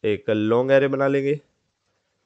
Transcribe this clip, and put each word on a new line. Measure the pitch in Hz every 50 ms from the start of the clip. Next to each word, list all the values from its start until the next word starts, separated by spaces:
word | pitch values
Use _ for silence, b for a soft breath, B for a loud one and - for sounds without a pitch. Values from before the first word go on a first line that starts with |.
| -
एक | 107 104 95 - -
लॉन्ग | 110 107 107 107 113 120 127 135 135
एरे | 135 135 139
बना | 135 135 139 139
लेंगे, | 139 139 139 139 147 147 _ _ _ _ _ _ _ _ _ _ _ _ _ _ _ _ _